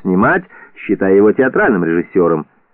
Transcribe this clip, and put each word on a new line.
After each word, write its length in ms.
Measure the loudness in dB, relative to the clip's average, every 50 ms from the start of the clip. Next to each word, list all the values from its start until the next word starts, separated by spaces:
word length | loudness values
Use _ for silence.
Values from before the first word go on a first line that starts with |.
снимать, 420 | -4 -2 -2 0 0 0 0 -2 -4 -8 -16 -20 -20 -20 _
считая 400 | -18 -8 -6 -6 -4 0 2 2
его 160 | 4 4 4
театральным 540 | 2 2 -2 -2 -2 -2 0 0 0 -2 -2
режиссером. 600 | -2 -2 -4 -4 -2 -2 0 0 0 0 -2 -6 -10 _ _ _ _